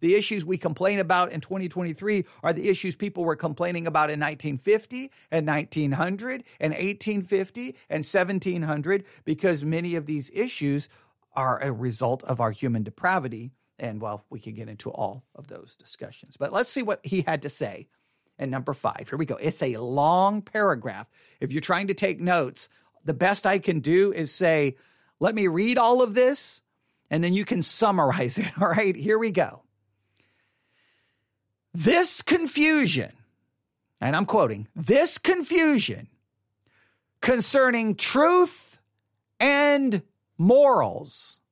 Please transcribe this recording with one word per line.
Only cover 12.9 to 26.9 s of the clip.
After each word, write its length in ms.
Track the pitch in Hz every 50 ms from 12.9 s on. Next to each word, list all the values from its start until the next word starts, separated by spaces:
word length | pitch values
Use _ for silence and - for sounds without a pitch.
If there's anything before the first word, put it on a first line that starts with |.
| - - - 180 190 180 135 117 117 110 117 131 - _ _ _ _ -
And, 200 | - 117 107 110
well, 240 | 113 107 107 104 _ -
we 120 | - 113
could 160 | - 110 110
get 120 | 110 110 110
into 220 | 107 107 - -
all 340 | - - 104 98 101 127 - _ _
of 100 | - 139
those 300 | - - - - - _
discussions. 600 | _ - - - - - - - - - - -
But 160 | - 139 143
let's 200 | - 202 247 -
see 100 | - 277
what 160 | 247 208 196 - -
he 160 | 143 196 185
had 200 | 143 - 160 139
to 60 | 131 143
say. 380 | - - 139 104 95 - - _ _ _ _ _ _ _ _ _ _
And 140 | - 139 131
number 240 | 131 131 127 - 139
five, 340 | - - - - - - -
here 100 | - 147
we 60 | 160
go. 120 | - -
It's 260 | - - 160 - -
a 140 | 151 131 117
long 680 | 110 120 123 127 143 143 156 175 185 190 202 208 214
paragraph. 640 | 196 - - 214 208 196 151 120 107 123 95 98 110 - _ _ _ _ _ -
If 120 | 143 127
you're 80 | 131 156
trying 280 | - - 180 180 202 196
to 60 | 196
take 260 | - 202 190 175 -
notes, 480 | 175 180 180 170 139 123 - - - - _ _ _ _ _ _ -
the 100 | 151 147
best 320 | 123 180 190 202 - -
I 140 | 190 196 196
can 200 | - 190 170 156
do 320 | 123 147 170 185 196 202
is 200 | 190 175 156 -
say, 440 | - - 180 165 160 156 147 139 131 - _ _ _ _ _ _ _ -
"Let 160 | - - 214
me 140 | 214 196 180
read 280 | 160 175 208 233 247
all 260 | 254 233 233 247 254
of 120 | 254 226 202
this," 480 | 247 254 254 285 - - - - - _ _ _ _ _ _